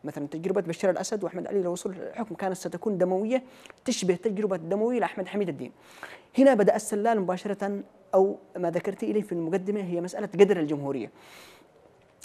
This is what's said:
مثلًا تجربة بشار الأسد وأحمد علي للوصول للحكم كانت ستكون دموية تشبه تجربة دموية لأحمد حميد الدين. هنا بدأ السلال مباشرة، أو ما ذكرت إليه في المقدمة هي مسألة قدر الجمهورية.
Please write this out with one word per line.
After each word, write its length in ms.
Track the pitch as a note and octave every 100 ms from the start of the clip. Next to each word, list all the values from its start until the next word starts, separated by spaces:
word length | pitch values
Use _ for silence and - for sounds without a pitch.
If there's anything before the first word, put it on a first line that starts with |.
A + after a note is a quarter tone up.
مثلًا 240 | C#3+ D3 C#3+
تجربة 340 | D#3+ F3+ F#3+
بشار 300 | F3 E3 G3
الأسد 320 | F3 F#3 G#3+
وأحمد 240 | F3 F3 -
علي 120 | G3+
للوصول 360 | F3+ F3 G#3 F#3
للحكم 400 | - - A3 E3
كانت 220 | G3 F3+
ستكون 400 | F3 F3 A3+ F#3+
دموية 460 | F3+ F#3 A3 B3+ B3+ - - - -
تشبه 300 | A#3 F#3 F3
تجربة 420 | A3+ G3 G#3+ F#3
دموية 420 | E3 G3 A3+ B3
لأحمد 280 | E3+ - F#3
حميد 220 | G3+ F#3+
الدين. 220 | C#3 B2+ - - - - - - -
هنا 160 | C4+
بدأ 220 | B3 G3 G#3+
السلال 440 | - G#3 A3 A3
مباشرة، 640 | F3+ F#3 G#3 G3 G3+ G3+ - - -
أو 240 | F#3+ G3 G3+ - -
ما 120 | E3+
ذكرت 320 | E3+ G3+ G3
إليه 180 | G#3+ G#3
في 100 | G#3
المقدمة 500 | F3 E3 F#3+ F#3 G#3
هي 200 | F3+ E3+
مسألة 260 | F3 - G#3
قدر 320 | F3 G3 F#3
الجمهورية. 520 | D3+ D3 C#3 C3+ G#2+ - - - - - - - - - _ _